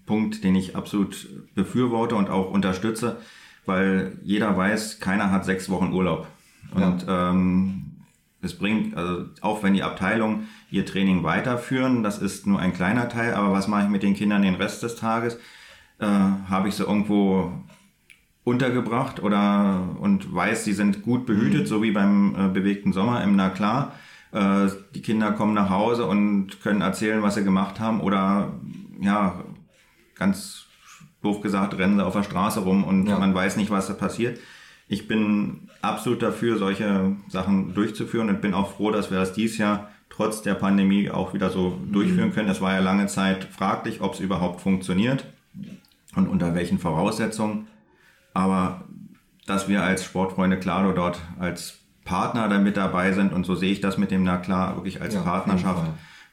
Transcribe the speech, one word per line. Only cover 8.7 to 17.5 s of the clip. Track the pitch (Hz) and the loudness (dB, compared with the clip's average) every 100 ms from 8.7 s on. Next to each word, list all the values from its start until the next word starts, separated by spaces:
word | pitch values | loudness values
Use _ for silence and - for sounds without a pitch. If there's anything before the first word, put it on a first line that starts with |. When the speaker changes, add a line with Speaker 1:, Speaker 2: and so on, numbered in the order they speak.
| 110 - - | 0 -2 -4
Speaker 1:
also | 90 87 - - | -4 -4 -8 -6
auch | 107 107 | -4 0
wenn | 98 | 2
die | 98 | 2
Abteilung | 82 - 95 110 110 107 - - - | 0 -2 0 0 0 -2 -6 -14 -6
ihr | 95 95 | -4 -2
Training | 95 95 92 | 0 2 4
weiterführen, | 80 90 127 123 - 131 131 123 | 2 0 0 -2 -2 0 2 2
das | 107 104 | 0 -2
ist | 98 - 98 | -4 -2 0
nur | 95 | 2
ein | 90 | 2
kleiner | 87 92 123 123 | 0 0 0 0
Teil, | 117 117 101 | -2 -2 0
aber | 101 | 2
was | 98 98 | 2 2
mache | 104 | 2
ich | 101 | 2
mit | 101 | 2
den | 101 98 | 2 2
Kindern | 107 101 | 2 4
den | 98 90 | 4 2
Rest | 104 - | -2 -4
des | 120 - | -6 -4
Tages? | 113 113 117 117 - - - - - - | -2 0 -2 -4 -12 -20 -20 -20 -20 -4
Äh, | 107 | 2
habe | 101 98 98 95 95 98 | 4 4 2 -2 0 0
ich | 98 | -2
sie | |
irgendwo | - 104 104 104 98 95 87 | 0 0 2 4 4 4 0